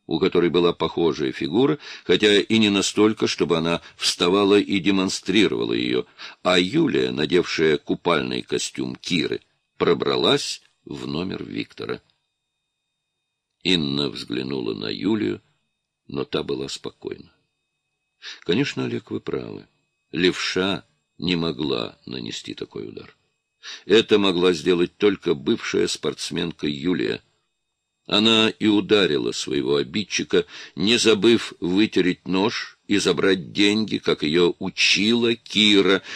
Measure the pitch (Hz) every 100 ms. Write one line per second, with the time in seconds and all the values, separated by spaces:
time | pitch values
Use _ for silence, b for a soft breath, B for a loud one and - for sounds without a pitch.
0 | - 82 95 87 85 80 85 92 80 -
1 | 82 69 69 - 69 90 139 151 B B
2 | - 87 104 101 - 110 107 101 92 -
3 | 107 107 113 - 82 82 82 85 B -
4 | - - 87 98 101 101 98 101 87 98
5 | 95 - - 95 90 60 57 58 62 62
6 | - B B B - 90 92 139 160 69
7 | 64 64 73 85 82 - 80 76 - 92
8 | - 80 64 62 - 60 - - 64 64
9 | - 87 62 55 - _ _ - 82 78
10 | 64 67 82 139 - - _ _ - 69
11 | 64 71 92 87 73 50 57 - - 62
12 | _ _ _ _ _ _ _ _ _ _
13 | _ _ _ _ _ _ 82 90 71 71
14 | 71 - - 60 65 67 58 52 53 52
15 | 87 110 104 98 _ _ _ _ _ _
16 | - 69 65 78 76 67 67 - - -
17 | - - - _ _ _ _ _ _ _
18 | _ _ B B - 92 143 - 127 117
19 | - 107 - 69 58 50 50 _ _ _
20 | _ 67 90 - - 92 95 95 - _
21 | _ - 87 87 82 64 73 64 53 -
22 | - 62 57 - - - - - 53 53
23 | - _ _ _ _ _ B B - 104
24 | - 107 101 87 90 85 71 90 87 -
25 | 104 98 - 76 - 113 - 92 90 -
26 | 76 67 - 78 85 - 76 71 78 82
27 | 55 57 - _ _ _ _ _ _ _
28 | - 101 110 113 110 - 107 104 92 104
29 | 90 71 58 - - 67 64 71 65 90
30 | 101 - - 95 - B B - 95 120
31 | 110 107 107 117 - - 85 92 110 -
32 | 90 90 - 92 104 - - - - 101
33 | 92 82 98 95 65 55 101 107 104 110
34 | - 76 76 80 87 - 95 - - -
35 | 104 120 117 117 - 101 107 101 92 98
36 | B